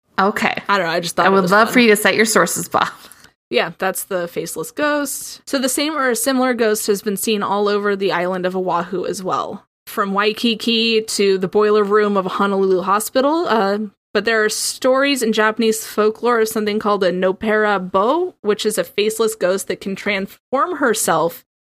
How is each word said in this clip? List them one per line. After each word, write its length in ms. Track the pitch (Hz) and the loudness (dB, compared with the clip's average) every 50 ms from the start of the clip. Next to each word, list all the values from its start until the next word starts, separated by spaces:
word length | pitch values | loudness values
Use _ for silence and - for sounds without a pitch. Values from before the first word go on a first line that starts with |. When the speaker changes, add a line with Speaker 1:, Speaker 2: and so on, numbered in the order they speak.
| _ _ _ - | _ _ _ -2
Speaker 1:
Okay. 420 | 190 202 - - 233 - - - - - | 0 0 0 0 -2 -2 -2 -4 -2 0
Speaker 2:
I 100 | 202 196 | 0 0
don't 80 | 180 165 | 0 0
know, 40 | |
I 80 | 160 175 | -2 -2
just 160 | 170 165 - | -4 -4 -2
thought 120 | - 175 185 | 2 2 4
Speaker 1:
I 20 | |
Speaker 2:
it 20 | |
Speaker 1:
would 120 | 196 196 185 | 4 4 4
Speaker 2:
was 80 | 175 196 | 6 6
Speaker 1:
love 160 | 214 226 220 | 6 6 4
Speaker 2:
fun. 40 | - | 4
Speaker 1:
for 40 | 254 | 4
you 80 | 240 226 | 6 6
to 40 | 208 | 6
cite 200 | 202 - 202 185 | 4 4 2 2
your 100 | - 214 | 2 2
sources, 420 | 220 - 208 170 175 - 170 170 - | 2 4 2 2 2 0 -6 -6 -2
Bob. 220 | - - - - - - - - - _ - - _ _ _ _ | 0 0 0 0 -4 -12 -20 -20 -20 _ -20 -20 _ _ _ _
Speaker 2:
Yeah, 220 | 240 240 202 196 170 - | -2 -2 -2 -2 -4 -4
that's 260 | 196 190 185 - - | -4 -4 -4 -4 -8
the 240 | - 202 180 170 170 | -6 -4 -4 -4 -4
faceless 440 | - 170 160 165 - 160 156 - | -6 -8 -8 -8 -8 -10 -10 -10
ghost. 720 | - - 294 294 294 294 285 269 - - - - - - _ - | -6 -4 -2 -2 0 -2 -2 -4 -6 -10 -10 -14 -16 -16 _ -6
So 120 | - 277 | -4 -2
the 100 | 247 262 | -2 -2
same 260 | - - 285 302 320 | -2 -2 -2 -2 -2
or 140 | 302 269 254 | -2 0 0
a 60 | 233 233 | 0 0
similar 360 | - 277 269 254 262 254 254 | 0 0 0 2 2 0 0
ghost 340 | 220 233 214 214 214 - - | 2 2 2 2 0 0 -2
has 140 | 208 196 | -2 -2
been 140 | - 214 202 | 0 -4 -4
seen 260 | 190 - 233 220 202 | -2 -2 -2 -2 -2
all 280 | 202 - 190 202 208 202 | -2 -2 -2 0 0 0
over 260 | 208 208 202 208 202 | 0 0 0 -2 -2
the 160 | 190 196 190 | 0 -2 -2
island 340 | 156 175 175 180 190 185 180 | 0 0 -2 -2 -2 -2 -4
of 80 | 185 185 | -2 -2
Oahu 520 | 190 185 185 165 175 175 180 190 180 180 | -2 -2 -2 -2 -2 -4 -4 -6 -6 -4
as 180 | - 180 208 185 | -6 -6 -6 -4
well. 420 | 180 143 131 82 82 113 196 - _ _ _ _ - | -4 -4 -4 -4 -6 -8 -12 -16 _ _ _ _ -12
From 260 | - - 208 196 196 | -6 -6 -4 -2 -2
Waikiki 880 | 196 208 214 214 - - 240 226 214 - 233 233 226 226 233 226 220 | 0 0 0 -2 0 -2 -2 -2 0 0 0 0 2 2 2 2 0
to 380 | 220 - - - 202 196 190 190 | 0 -2 -2 0 2 2 2 2
the 80 | 190 180 | 0 0
boiler 360 | - 208 208 214 208 214 208 | 0 2 2 4 4 2 2
room 320 | 196 202 214 214 208 202 | 2 2 2 2 2 2
of 120 | 196 185 190 | 0 -2 -2
a 20 | |
Honolulu 520 | - - 202 202 202 196 196 190 185 180 185 | -2 -2 0 0 2 2 2 2 2 0 2
hospital, 640 | 190 196 214 214 - - 262 262 294 311 330 359 - | 0 0 0 -2 0 0 2 2 2 2 0 0 0
uh, 320 | 320 339 196 196 202 208 220 202 - _ _ _ _ | 0 0 2 0 -2 -4 -4 -8 -10 _ _ _ _
but 100 | 208 202 | -2 -2
there 200 | 233 226 220 214 | 0 0 2 2
are 40 | 214 | 0
stories 720 | - - - - - - - 262 254 262 277 277 285 254 247 | 0 -2 -6 -6 -6 -2 0 2 2 2 2 2 0 0 0
in 100 | 226 214 | 0 2
Japanese 500 | 220 214 220 214 220 226 220 220 220 - - | 2 2 2 2 2 0 0 0 0 -4 -8
folklore 540 | - - 208 214 214 - - 233 240 226 | -2 0 0 0 0 0 0 0 2 2
of 60 | 220 220 | 0 0
something 300 | - 226 214 208 202 214 | 0 -2 -2 -2 -2 -2
called 260 | - 214 208 196 196 | 0 0 0 2 2
a 80 | 180 | 2
Nopera 680 | 175 180 185 185 190 - - 214 208 214 214 208 208 190 | 2 2 0 0 0 0 -2 0 0 2 2 2 0 0
Bo, 560 | 185 180 - 190 196 233 294 339 359 370 - _ | -2 -2 0 0 2 2 2 0 -2 -4 -6 _
which 260 | - 208 208 202 - 220 | -2 -2 -2 0 0 -2
is 100 | 208 - | -2 -2
a 60 | - | -4
faceless 500 | - - - 202 214 214 - 226 214 220 | -4 -2 -2 -2 -2 0 0 -2 -2 0
ghost 340 | - 196 180 190 190 - - | 0 0 0 0 0 -2 -6
that 140 | 190 - | -8 -8
can 140 | - 196 190 | -6 -8 -8
transform 800 | - - 208 208 190 190 - - _ _ _ - 269 302 349 359 294 | -6 -4 -4 -2 -2 -4 -6 -10 _ _ _ -2 -2 -2 -2 -2 -2
herself 640 | 277 247 214 - - - - 135 156 170 - - - _ _ _ _ _ _ | 0 0 0 0 0 0 0 0 0 -2 -4 -6 -16 _ _ _ _ _ _